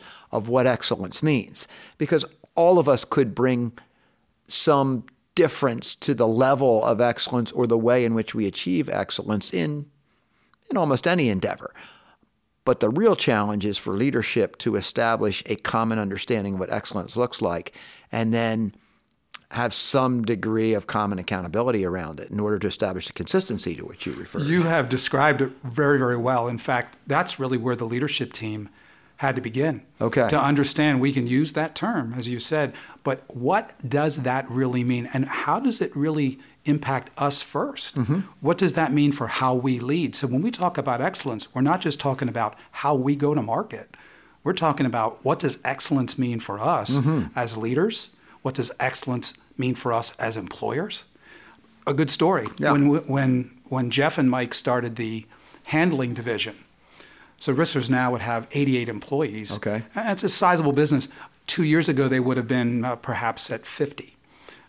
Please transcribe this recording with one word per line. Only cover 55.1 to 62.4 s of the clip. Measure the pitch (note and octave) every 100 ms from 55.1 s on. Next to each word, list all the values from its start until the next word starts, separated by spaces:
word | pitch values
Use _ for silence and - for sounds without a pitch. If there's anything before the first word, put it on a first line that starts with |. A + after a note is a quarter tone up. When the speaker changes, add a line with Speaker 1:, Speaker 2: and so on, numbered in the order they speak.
| A2 - - - - -
Speaker 2:
handling | D#3 F3 C3+ B2 A#2+
division, | A#2 G#2+ A2 - - _ _ - - - - _
so | D3+ C3
Rissers | E3 C3+ A#2
now | B2+ B2+
would | A#2+
have | A2 A#2 A#2
eighty-eight | C#3+ C#3 B2+ A#2+
employees. | G#2+ - C#3 C3+ G#2+ G2+ G#2
Speaker 1:
Okay. | G#2+ A2 A2+ G3+
Speaker 2:
That's | A3+ F#3+
a | F#3
sizable | - F3+ F3 D3
business. | C#3 D3+ C#3 - - - _ -
Two | -
years | D#3 D#3+ D#3+
ago, | C3+ C3
they | C3
would | B2+
have | B2+